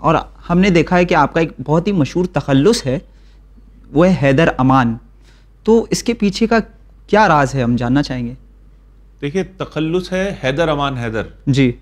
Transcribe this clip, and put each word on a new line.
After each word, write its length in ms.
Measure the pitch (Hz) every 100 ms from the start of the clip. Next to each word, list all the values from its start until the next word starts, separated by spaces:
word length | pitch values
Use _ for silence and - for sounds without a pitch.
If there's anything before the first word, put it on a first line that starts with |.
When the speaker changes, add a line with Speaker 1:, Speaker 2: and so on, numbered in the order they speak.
Speaker 1:
और 320 | 151 160 - - -
हमने 220 | 175 196
देखा 260 | 170 156 180
है 100 | 180
कि 80 |
आपका 280 | 170 139 170
एक 120 | 160 -
बहुत 260 | 131 160 175
ही 40 |
मशहूर 340 | 196 131 170 180
तखल्लुस 600 | 147 - 135 147 233 135
है, 160 | 139 - - - - - - - - -
वो 120 | 143
है 80 | 180
हैदर 360 | 160 139 135 165
अमान। 520 | - 131 131 120 113 - - - - _ _ -
तो 240 | 226 226
इसके 220 | 170 -
पीछे 340 | 233 202 - 226
का 140 | 226 214 - - - -
क्या 180 | 202 208
राज 280 | 151 135 135
है, 80 |
हम 120 | 120 120
जानना 260 | 120 135
चाहेंगे। 360 | 147 127 120 131 - - - - - - - _
Speaker 2:
देखिए, 220 | 143 185
तखल्लुस 680 | 180 - 139 151 156 175 180
है 280 | 185 196 190
हैदर 260 | - 139 165
अमान 280 | 147 143 127
हैदर। 280 | 117 110 95 - -
Speaker 1:
जी। 260 | 131 131 120